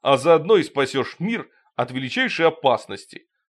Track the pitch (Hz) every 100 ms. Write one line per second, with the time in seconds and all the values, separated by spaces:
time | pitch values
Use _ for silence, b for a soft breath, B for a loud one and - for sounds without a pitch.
0 | - 135 139 165 156 214 151 - 135 135
1 | 120 - 185 226 135 _ _ - 120 127
2 | 131 240 254 - 165 160 139 117 - 101
3 | - - _ _ _